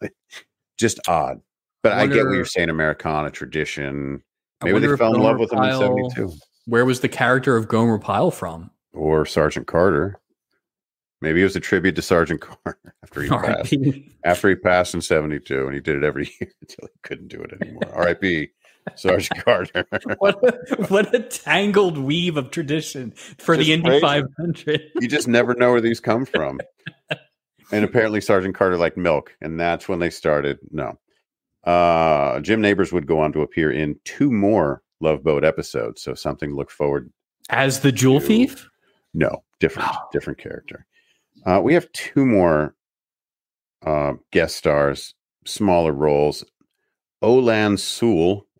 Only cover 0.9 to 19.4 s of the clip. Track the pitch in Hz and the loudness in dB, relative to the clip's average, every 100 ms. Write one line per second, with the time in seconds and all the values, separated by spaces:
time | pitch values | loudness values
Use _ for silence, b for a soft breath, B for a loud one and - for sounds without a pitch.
0.9 | - - 82 65 67 _ _ _ _ 113 | -2 -2 -2 -2 -8 _ _ _ _ 0
1.9 | 101 107 113 98 95 85 92 82 80 78 | 2 2 2 2 -2 -2 -2 -2 0 -2
2.9 | 76 82 76 73 - 73 78 76 - 69 | -2 -4 -4 -4 -8 -8 -6 -6 -6 -8
3.9 | 71 69 69 _ _ _ _ - 104 143 | -6 -8 -10 _ _ _ _ 0 2 2
4.9 | 139 117 110 110 113 113 120 127 131 127 | 2 2 4 2 2 0 0 0 0 0
5.9 | 127 127 123 101 80 _ _ - 117 127 | 0 -4 -6 -8 -10 _ _ -2 2 2
6.9 | 127 131 - 123 127 131 117 107 113 117 | 2 -2 0 2 2 2 0 2 2 2
7.9 | 107 - 101 165 - 87 82 87 _ _ | 0 -2 0 0 -2 -10 -10 -16 _ _
8.9 | - 78 78 73 - 78 73 - 82 95 | -6 0 0 2 2 2 0 -2 2 4
9.9 | 73 92 98 _ _ _ _ _ _ _ | 2 -2 -6 _ _ _ _ _ _ _
10.9 | _ _ _ 78 82 95 90 - 95 92 | _ _ _ 0 2 2 0 0 2 2
11.9 | 80 - 87 80 80 - - - - - | -2 0 2 2 -2 -8 -12 -12 -12 -20
12.9 | _ - 71 73 127 - - - 143 135 | _ -18 -10 -4 -2 -2 -4 -2 0 0
13.9 | 135 - _ 85 90 101 92 95 90 90 | -2 -12 _ -2 2 2 2 2 2 0
14.9 | 87 - 80 76 73 - 67 67 69 78 | -4 0 0 0 -6 -6 -4 -4 -6 -4
15.9 | 71 76 69 71 - - _ - - - | 0 0 -2 -8 -10 -14 _ -20 -20 -20
16.9 | _ - - - - - - - 117 - | _ -16 -16 -16 -16 -16 -12 -12 -8 -8
17.9 | - 87 85 95 80 73 _ B B B | -2 -2 0 -2 -2 -4 _ B B B
18.9 | - 92 95 - - | -6 0 0 -2 -2